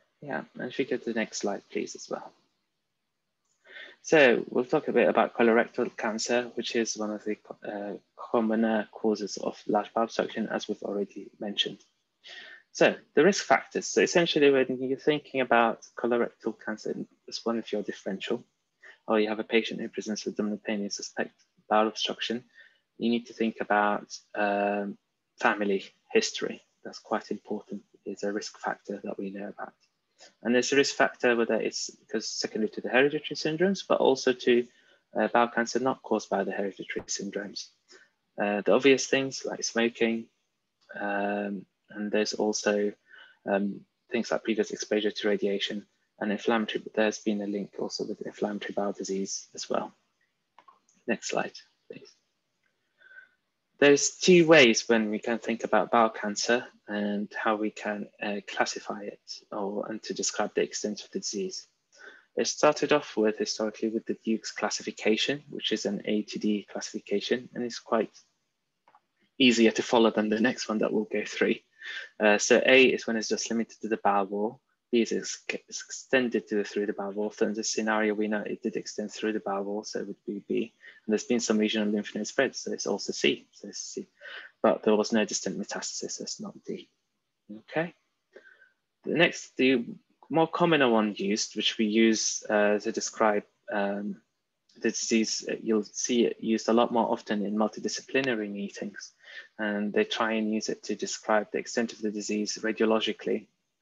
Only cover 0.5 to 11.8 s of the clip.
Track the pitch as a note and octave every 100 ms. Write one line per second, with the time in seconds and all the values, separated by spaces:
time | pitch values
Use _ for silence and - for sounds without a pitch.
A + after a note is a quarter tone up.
0.5 | - B2 - C3 B2 - A2+ G#2+ - G#2+
1.5 | G2 - - E2+ - - - - _ _
2.5 | _ _ _ _ _ _ _ _ _ _
3.5 | _ _ - - - - D#3+ C3+ A2+ -
4.5 | - B2 D#3 - A#2 F2+ G#2+ G#2+ - A#2
5.5 | A2+ - - A2+ - A#2 A2 - A#2+ A#2+
6.5 | A#2 A#2 A#2+ A2 G#2 G#2+ G#2+ - G#2 -
7.5 | - G#2 G#2 G2+ F#2+ _ - - B2 A2
8.5 | A2 A2+ A2 G#2 - A2 G#2 G2+ - -
9.5 | - - G#2 G#2 - A#2 - - - A2
10.5 | A2+ - G#2+ - G2+ G2 - G2 - -
11.5 | - - -